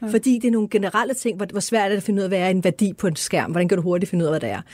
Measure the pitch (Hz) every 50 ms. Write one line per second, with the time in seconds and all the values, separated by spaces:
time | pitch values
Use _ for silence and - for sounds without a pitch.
0 | 240 214 220 220 220 262 247 233 240 247 233 220 214 208 - 208 196 185 - 214
1 | 240 254 262 - - 240 165 185 208 185 - 202 - - 226 220 202 196 208 196
2 | 180 - 202 202 196 185 196 185 180 185 190 190 170 185 - - 208 196 - -
3 | - 185 156 - - - - 160 110 - 160 175 180 170 196 185 160 180 175 180
4 | 190 - - 175 165 151 156 156 127 113 98 95 - -